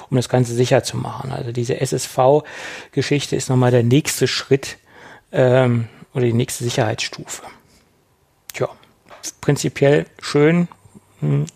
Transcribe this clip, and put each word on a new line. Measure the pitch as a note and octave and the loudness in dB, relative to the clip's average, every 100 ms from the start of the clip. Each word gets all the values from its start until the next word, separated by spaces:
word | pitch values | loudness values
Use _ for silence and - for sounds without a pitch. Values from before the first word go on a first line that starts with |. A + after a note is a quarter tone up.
| - | -4
um | C3 | -2
das | - | 0
Ganze | B2+ A#2+ | 0 2
sicher | A#2 B2 B2+ | 2 2 2
zu | - B2 | 0 -6
machen. | A#2+ - - | -8 -10 -10
Also | C3+ A#2+ | -8 -8
diese | B2 A#2+ - | -6 -4 -4
S | C3+ | -2
S | C#3 - | -4 -4
V-Geschichte | - B2+ D3 - - - - - - - D3 - C#3+ | 2 4 4 2 -14 -14 -16 -8 -4 -2 -2 -2 -4
ist | - | 0
nochmal | B2+ B2 | 2 4
der | B2 | 4
nächste | A#2 C#3 - - B2+ | 4 2 2 -2 -2
Schritt, | - - C#3 - - _ - - - _ | -2 0 0 -2 -16 _ -20 -20 -20 _
ähm, | D#3 B2+ B2+ B2+ A#2 A2 - - C#3 | 0 4 4 4 0 -2 -12 -10 -2
oder | B2 | 0
die | |
nächste | A#2 B2 - | 0 -2 -4
Sicherheitsstufe. | A#2+ - A2 A2+ - - - - - - _ _ _ _ _ _ _ _ - | -6 -2 -2 -2 -8 -10 -14 -14 -16 -20 _ _ _ _ _ _ _ _ -14
Tja, | - B2 - _ _ _ - - - | -6 -6 -8 _ _ _ -18 -16 -8
prinzipiell | - C#3 D3+ - C#3 D3+ E3 _ | -2 0 -2 2 2 4 0 _
schön, | - D3 D3+ F3 F3 - _ - _ - | -2 2 4 4 0 -6 _ -20 _ -6
hm, | D3 C#3+ D3 | -2 -2 -2